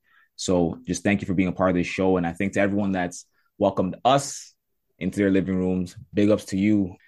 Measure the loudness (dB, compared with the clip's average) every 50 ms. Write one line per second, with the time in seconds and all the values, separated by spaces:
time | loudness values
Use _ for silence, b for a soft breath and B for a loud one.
0 | b b b b b b b -6 -2 0 2 2 2 0 -2 -4 -6 -6 -4 -2
1 | 0 0 0 0 -2 -2 0 0 0 0 0 2 2 2 2 2 0 -2 -2 0
2 | 0 2 2 2 0 -2 -4 -4 -4 -2 0 0 0 0 0 -2 -2 -2 -2 -2
3 | -4 -6 -8 -12 -18 _ _ _ _ _ _ 0 0 0 0 0 -2 -4 -4 0
4 | 2 2 2 2 0 -4 -10 -14 -16 -20 _ _ _ _ _ _ _ _ _ -8
5 | -6 -4 0 2 2 4 4 2 2 0 -2 -2 0 -2 -2 -2 -4 -6 -10 -16
6 | -18 -4 0 2 4 4 2 2 0 -4 -2 0 2 2 2 2 0 -2 -6 b
7 | b